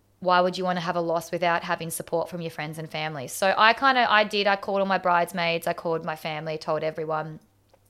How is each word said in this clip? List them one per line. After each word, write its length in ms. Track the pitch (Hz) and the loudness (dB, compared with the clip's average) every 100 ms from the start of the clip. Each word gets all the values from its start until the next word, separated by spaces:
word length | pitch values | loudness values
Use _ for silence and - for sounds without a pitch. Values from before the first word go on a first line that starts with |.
| _ _ | _ _
why 220 | 180 180 | 4 6
would 160 | 180 180 | 6 2
you 80 | 185 | 0
wanna 160 | 180 | 0
have 160 | 170 175 | 0 0
a 40 | |
loss 300 | 170 165 170 | 0 0 -2
without 320 | 175 175 170 | 0 2 2
having 280 | 180 170 165 | 0 -4 -4
support 360 | - - 170 160 | -8 -2 -2 -2
from 140 | 175 | -4
your 100 | 165 | -8
friends 260 | - 151 160 | -6 -8 -8
and 140 | 160 | -8
family? 380 | 156 156 151 127 | -6 -6 -6 -8
So 240 | - 190 - | 0 2 4
I 140 | 214 | 2
kinda, 320 | 233 269 254 233 | 4 2 4 4
I 140 | 208 214 | 4 2
did, 220 | 208 202 | 2 2
I 100 | 196 | 0
called 240 | - 196 | 0 0
all 40 | 196 | 0
my 120 | 185 | 2
bridesmaids, 680 | 185 175 175 185 170 170 170 | 2 2 2 0 0 0 -2
I 60 | |
called 320 | 170 175 160 | -2 -2 -2
my 140 | 170 156 | -4 -6
family, 400 | 165 151 160 156 | -6 -6 -6 -6
told 260 | - 156 | -2 -2
everyone. 560 | 156 156 156 156 156 156 - _ _ _ _ | -2 -4 -4 -4 -4 -10 -18 _ _ _ _